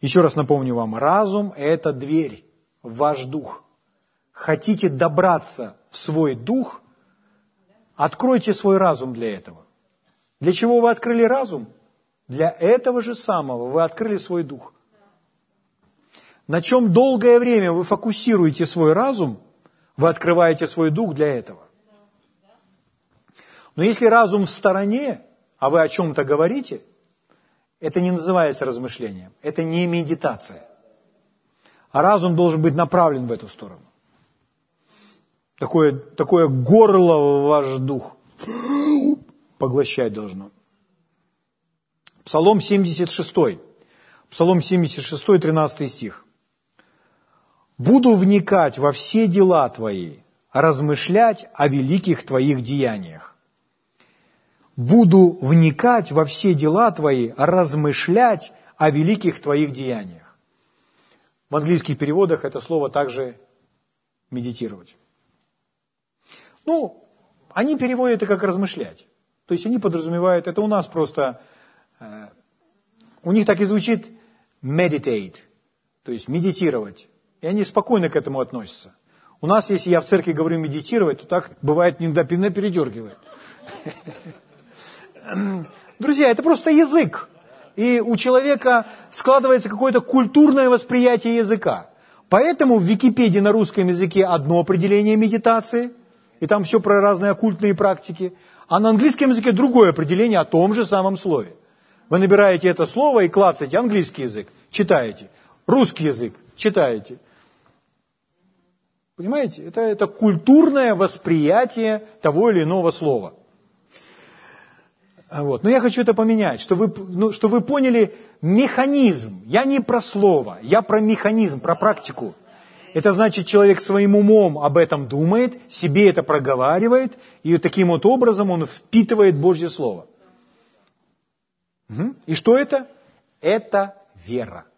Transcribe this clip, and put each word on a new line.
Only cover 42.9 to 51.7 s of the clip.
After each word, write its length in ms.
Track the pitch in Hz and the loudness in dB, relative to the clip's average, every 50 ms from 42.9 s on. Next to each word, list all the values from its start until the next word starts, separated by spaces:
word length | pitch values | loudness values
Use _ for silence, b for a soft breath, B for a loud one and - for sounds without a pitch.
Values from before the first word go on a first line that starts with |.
| 165 156 180 170 | -2 -4 -4 -6
шестой. 500 | - - 170 - - - 165 123 92 82 - _ _ b b b b b b b b b b b | -4 -6 -8 -4 0 0 0 0 -2 -6 -16 _ _ b b b b b b b b b b b
Псалом 320 | - - 165 175 185 175 | -4 -2 0 2 2 0
семьдесят 420 | - - 185 180 170 143 - - 131 | 0 0 0 0 0 -2 -4 -8 -10
шестой, 360 | - - 143 - - 202 180 | -8 -10 -8 0 2 2 2
тринадцатый 500 | 151 156 160 160 156 147 - - 151 131 | 2 0 0 0 0 -2 -4 -6 -10 -10
стих. 360 | - - - 107 - - _ _ _ _ _ _ _ _ _ _ _ _ _ _ _ _ _ _ _ _ _ _ _ _ _ _ _ _ _ _ _ _ | -8 -10 -12 -14 -14 -16 _ _ _ _ _ _ _ _ _ _ _ _ _ _ _ _ _ _ _ _ _ _ _ _ _ _ _ _ _ _ _ _
«Буду 380 | 123 143 233 277 247 254 226 | 2 4 4 6 6 6 4
вникать 640 | 196 185 185 202 202 190 202 202 190 165 143 120 - | 6 4 4 4 2 2 2 2 2 2 0 -2 0
во 160 | 131 147 143 | -2 -2 0
все 340 | - - - - 220 226 208 | 0 -4 -2 0 2 2 2
дела 400 | 170 202 196 185 180 160 139 120 | 4 4 4 4 4 2 2 0
твои, 520 | - - 113 110 101 95 87 82 73 - _ _ _ _ _ _ _ | -4 -6 -6 -6 -6 -6 -8 -10 -14 -18 _ _ _ _ _ _ _
размышлять 960 | 131 147 160 156 135 147 147 147 139 - - 175 202 233 226 214 - - - _ | 0 2 2 2 2 0 -2 -2 -2 -2 0 2 2 2 2 0 -4 -10 -20 _
о 140 | - 143 | -2 -2
великих 580 | 147 | 0